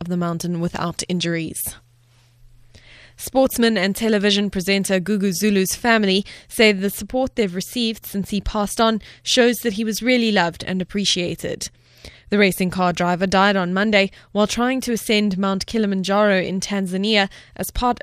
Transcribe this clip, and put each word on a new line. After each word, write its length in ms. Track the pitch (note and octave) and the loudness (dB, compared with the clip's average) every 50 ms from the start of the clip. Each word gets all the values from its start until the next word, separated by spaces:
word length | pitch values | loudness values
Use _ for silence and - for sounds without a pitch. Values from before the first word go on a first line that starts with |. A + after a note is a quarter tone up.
| E3+ | -8
of 60 | E3+ | -6
the 100 | F3+ F3 | -4 -2
mountain 420 | F3 E3+ E3+ E3 - F3 F3 E3+ | -2 -2 -4 -4 -4 -4 -4 -2
without 420 | E3+ F3 - - - E3+ E3+ - - - | -4 -4 -4 -4 -6 -6 -6 -8 -6 -4
injuries. 680 | F3+ F3 E3 E3+ E3+ E3 D#3+ D#3 - - - - - - _ _ _ _ _ _ _ _ _ _ _ _ - - - - - - - - - - - - - - - - | -4 -2 -2 -2 -2 -4 -4 -6 -8 -8 -10 -10 -10 -14 _ _ _ _ _ _ _ _ _ _ _ _ -20 -20 -20 -20 -20 -20 -20 -20 -20 -20 -20 -20 -20 -20 -18 -14
Sportsman 560 | - - - C4 C4+ B3+ - - A#3 A3+ A3 | -10 -2 2 2 2 2 2 2 2 2 2
and 200 | G#3 F3 G3 F#3+ | 2 0 0 -2
television 520 | - A#3 A3 A3 G#3 F#3+ G#3 G3 G3+ G#3 G3 | 0 0 0 2 2 2 2 2 2 0 -2
presenter 520 | - G3 E3+ G3 G3 G3 F#3+ F#3+ G3 F#3 | -2 -4 -2 0 0 0 0 0 0 0
Gugu 320 | E3+ G3 G#3+ G3+ F#3+ G3+ F3+ | 0 0 -2 0 0 -2 -2
Zulu's 420 | E3 G3+ G#3+ G3+ F#3+ F#3+ F3+ - | 0 0 2 2 2 0 0 -2
family 500 | - - A#3+ A3+ A3 G#3+ G3 F#3+ G3 G#3 - - - - | -2 0 2 2 4 4 2 2 0 -2 -4 -12 -20 -20
say 240 | - - - A#3 G#3+ | -8 0 4 4 4
the 200 | G#3 F#3 F#3+ G3+ | 4 4 0 -4
support 440 | - - G#3+ G3 - B3+ C4 C4 - | -4 -6 -10 -6 -4 -2 -2 -2 -2
they've 200 | - A3 F#3+ F3 | -2 -4 -2 -2
received 520 | F#3+ F#3 - - B3 A#3 A3 A3+ - - | -6 -8 -6 -4 -2 -2 -2 -2 -6 -10
since 240 | - - G3+ F#3 - | -8 -6 -6 -6 -4
he 100 | G#3+ G3 | -4 -4
passed 400 | - - - A3 G#3 G3+ - - | -4 -2 -2 -2 -4 -2 0 0
on 200 | A3+ A3+ A3+ G#3 - - - - - | 2 2 2 0 -6 -10 -20 -12 -4
shows 340 | - - C4 A#3 A#3+ A#3+ - | -2 2 4 4 4 4 0
that 120 | - A#3+ G3 | -2 -4 -4
he 100 | G3 A3+ | -2 -4
was 220 | G#3+ G#3+ F#3+ G#3+ | -4 -4 -2 0
really 260 | B3 B3+ B3 A#3 A3 | 2 2 2 2 2
loved 320 | G#3 G3 E3+ F3 - - - | 2 2 2 0 -2 -6 -8
and 160 | - F#3 F#3 | -6 -4 -4
appreciated. 880 | F3+ - - G#3 G3 - - F#3 F3 F3 E3 - - - - - - - _ _ _ _ _ _ - - - - - - | -4 -4 -4 -4 -2 -2 -2 -2 -2 -6 -6 -6 -8 -8 -8 -8 -10 -12 _ _ _ _ _ _ -20 -20 -20 -16 -8 -2
The 80 | - G#3 | 2 4
racing 320 | G#3 F#3+ F3+ - F#3+ F3+ | 4 4 4 2 -2 -2
car 220 | - F#3 F#3 F3+ F3 | 0 0 0 0 2
driver 340 | - F3+ F3 F3+ E3+ F#3+ | 0 0 0 0 0 0
died 300 | F#3+ F#3+ F#3+ G3 G3+ G3+ | 2 4 4 4 4 4
on 180 | G3 F3+ F3 F3+ | 2 0 0 0
Monday 380 | F#3+ G3+ A3 G#3+ G3+ G3 F#3+ - - - _ | 0 2 4 4 4 4 2 -2 -10 -16 _
while 160 | - G3+ G#3+ | 0 0 0
trying 340 | G3+ - A3+ A#3+ B3 C4 C4 A#3+ | 0 2 0 0 0 0 -2 -2
to 100 | B3 A#3 | -2 -4
ascend 440 | G#3 - - A3 G#3 G#3 G#3 F#3+ | -2 0 2 2 2 2 2 0
Mount 300 | F3+ G3 G3 G3 F#3+ - | 0 0 0 0 -2 -4
Kilimanjaro 760 | - - A3+ G#3+ G3+ G3 F#3+ F#3 F3+ G3 G#3 G#3+ G#3 G3 F#3 | -4 -2 0 0 0 0 -2 -2 0 2 2 4 4 2 2
in 200 | F3 - F3+ F#3+ | 0 -2 -4 -4
Tanzania 680 | F3+ - G3+ G3+ F#3+ F3+ F3+ F#3+ G3 G#3+ A3 G#3 G3 F#3+ - - - - - | -4 -4 -4 -4 -4 -4 -4 -2 0 2 2 2 2 0 -4 -12 -20 -18 -10
as 160 | - - - - | -10 -8 -6 -4
part 260 | - B3 B3 A#3+ - | -2 0 0 -2 -2